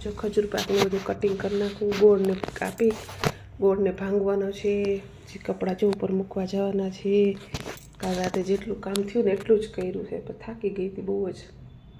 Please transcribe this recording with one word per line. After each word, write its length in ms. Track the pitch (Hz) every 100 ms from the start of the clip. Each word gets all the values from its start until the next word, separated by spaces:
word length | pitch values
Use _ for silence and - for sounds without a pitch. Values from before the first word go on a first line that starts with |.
જો 60 | 208 208
ખજૂર 260 | 214 202 208
પાકને 240 | - 196 196
બધું 200 | 196 190 190
કટિંગ 280 | 196 202 190
કરી 180 | 196 202
નાખું, 280 | 202 - 208 196
ગોળને 340 | 208 196 190 185 - -
કાપી, 340 | 185 - 226 214 - - - - - -
ગોળને 300 | 196 196 190
ભાંગવાનો 540 | 185 190 202 196 202 196
છે, 220 | 196 208 202 202 196 - - -
જે 100 | 196 -
કપડાં 300 | 190 185 185
જો 60 | 208
ઉપર 160 | 196 190 190
મૂકવા 280 | 190 202 185
જવાના 400 | 196 196 196 190 190
છે. 160 | 202 202 202 196 - - - - - -
કાલ 160 | 185 180
રાતે 200 | 185 190
જેટલું 360 | 185 202 226 196
કામ 180 | 190 202 202
થયું 160 | 240 202
ને 60 |
એટલું 260 | 202 - 214
જ 60 | 214
કર્યું 320 | - 185 185 -
છે, 80 | 175 -
પણ 120 | -
થાકી 280 | - 226 202 196
ગઈ 120 | 190
હતી 180 | 190 190
બહુ 80 | 196 190
જ. 80 | - - - - - -